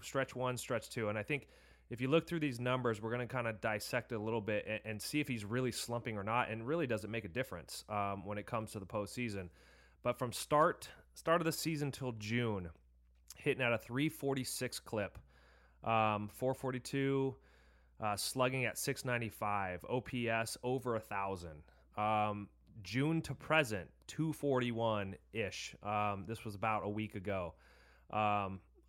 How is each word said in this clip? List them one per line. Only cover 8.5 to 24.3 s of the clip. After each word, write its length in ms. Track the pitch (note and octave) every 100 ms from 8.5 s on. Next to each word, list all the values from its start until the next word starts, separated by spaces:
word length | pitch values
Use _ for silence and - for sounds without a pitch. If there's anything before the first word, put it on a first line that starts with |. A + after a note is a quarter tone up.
| A#2 A2
to 60 | A2
the 60 | F#2+
postseason? 640 | A2 G2+ - A#2+ G2 F2 - - - - -
But 160 | B2 B2
from 140 | B2
start, 560 | - - D3 E3 - - - -
start 280 | - - E3+
of 40 | E3
the 60 |
season 400 | D#3 D#3+ D#3 D3
till 220 | - C3
June, 560 | A2 G#2 A#2 A#2+ G2+ E2+ - _ _ _ _ - -
hitting 260 | - C3
at 120 | B2
a 40 | A#2
three 300 | - B2 D#3
forty-six 720 | D3+ C#3 C3+ B2+ - B2+ -
clip, 380 | - A2 F#2+ - - - - - - -
um, 460 | - A2+ A2 G#2+ G#2
four 240 | - B2+
forty-two, 840 | C3 C3 B2+ - C#3 C3+ C#3 C3+ - - - - - - -
uh, 140 | G#2+ G2+
slugging 480 | - C3 B2+ C3
at 140 | A#2+ -
six 260 | - C3+
ninety-five, 800 | C3 A#2+ A2+ - G#2+ G2+ F#2+ F2+ -
O 100 | B2+
P 300 | - B2+ A#2
S 280 | A2+ A2+ -
over 320 | B2 C3 B2 A2+
a 60 |
thousand. 640 | - G2+ G2 F#2+ E2+ D2+ - - - -
Um, 500 | G#2+ G#2+ G#2+ G#2 G2+ - - -
June 400 | F#2 A2+ C#3+ E3
to 120 | D#3+ C3
present, 540 | - D#3 C3+ G#2 D#2 - -
two 240 | - D#3